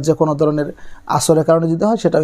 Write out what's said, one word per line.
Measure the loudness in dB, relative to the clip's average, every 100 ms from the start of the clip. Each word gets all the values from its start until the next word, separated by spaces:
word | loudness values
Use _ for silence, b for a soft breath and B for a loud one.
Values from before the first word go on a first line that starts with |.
| 0
যে | 0
কোনো | 0 0
ধরনের | 0 0 -4 -8 b b -4 -2
আসরের | 2 2 4
কারণে | 2 2
যদি | 0 0
হয়, | 0
সেটাও | 0 0